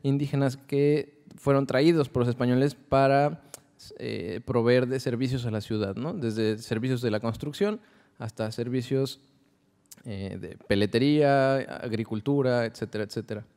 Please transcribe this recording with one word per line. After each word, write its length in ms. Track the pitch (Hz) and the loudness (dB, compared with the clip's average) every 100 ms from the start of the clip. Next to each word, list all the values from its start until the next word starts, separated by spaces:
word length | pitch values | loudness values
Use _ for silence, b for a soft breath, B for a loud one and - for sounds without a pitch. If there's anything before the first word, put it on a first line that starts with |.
indígenas 540 | 139 143 143 139 139 | 0 0 0 0 0
que 640 | 131 - 139 147 147 - _ - | -2 -4 2 4 2 -2 _ -20
fueron 320 | - 139 139 139 | -4 2 2 2
traídos 420 | 127 160 165 131 | 4 4 4 2
por 120 | 127 | 0
los 80 | 120 | 0
españoles 440 | 120 123 127 143 | 2 2 4 2
para, 720 | 143 _ 135 139 139 147 160 B B B _ - - | -2 _ 4 6 4 2 -2 B B B _ -20 -12
eh, 420 | 117 107 87 90 | -8 -6 -6 -8
proveer 420 | - 120 117 123 123 | -2 2 4 4 4
de 120 | 131 | -2
servicios 460 | 127 117 131 131 | -4 -2 -2 -2
a 60 | 120 | -2
la 100 | 107 | -4
ciudad, 340 | - 110 98 | -4 -2 -2
¿no? 180 | 95 147 | -4 -6
Desde 440 | 190 117 110 110 107 | -4 -4 0 0 -2
servicios 440 | - 110 127 123 | -4 -4 -2 -2
de 100 | 120 | 0
la 80 | 107 | -2
construcción 600 | 117 110 147 - 202 214 b b b _ | -2 -6 -10 -2 -2 -2 b b b _
hasta 340 | 120 - 110 | -12 -6 -6
servicios, 680 | 113 120 127 123 135 135 - _ _ _ _ _ _ _ - | -4 -4 -4 -2 -2 -2 -6 _ _ _ _ _ _ _ -18
eh, 320 | 123 98 98 95 | -10 -8 -8 -8
de 180 | 87 98 - | -12 -16 -2
peletería, 920 | 101 101 117 139 147 143 139 135 135 | 0 2 2 2 4 4 4 2 0
agricultura, 1080 | - - - 107 113 110 139 143 127 123 | -4 -10 -6 -6 -4 -4 -2 0 2 0
etcétera, 380 | 113 - 107 107 | -2 -6 -8 -6
etcétera. 420 | 104 117 - 107 - | -6 -8 -8 -12 -12